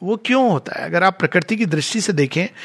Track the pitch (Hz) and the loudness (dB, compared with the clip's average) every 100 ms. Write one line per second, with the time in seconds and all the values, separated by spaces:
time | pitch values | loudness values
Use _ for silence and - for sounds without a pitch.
0 | 180 220 226 262 247 156 - - 143 170 | -4 -4 0 2 4 2 -2 -8 -4 2
1 | 190 185 170 180 - 220 208 151 143 226 | 2 2 0 0 0 0 0 0 -2 -2
2 | 202 156 139 160 185 - | 0 0 0 0 -4 -8